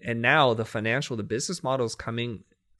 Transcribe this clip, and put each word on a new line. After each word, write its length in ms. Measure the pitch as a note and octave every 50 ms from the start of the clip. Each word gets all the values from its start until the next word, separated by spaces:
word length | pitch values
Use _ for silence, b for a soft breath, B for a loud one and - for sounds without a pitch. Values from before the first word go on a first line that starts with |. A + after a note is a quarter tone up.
| -
and 180 | A#2+ A#2 A#2
now 320 | A#2 B2+ D3 D#3 C#3 B2 A2+
the 100 | A2+ A2
financial, 520 | - - A2 G#2+ A2 A#2+ C#3 C#3+ - B2
the 80 | G#2+ G2+
business 400 | - G#2+ - - - - - -
model 220 | B2+ C3+ C3 A#2+
is 100 | A2 -
coming 480 | - - A#2 A2+ A#2 A#2+ A#2+ G#2+ - - _ _ _ _ _ _ -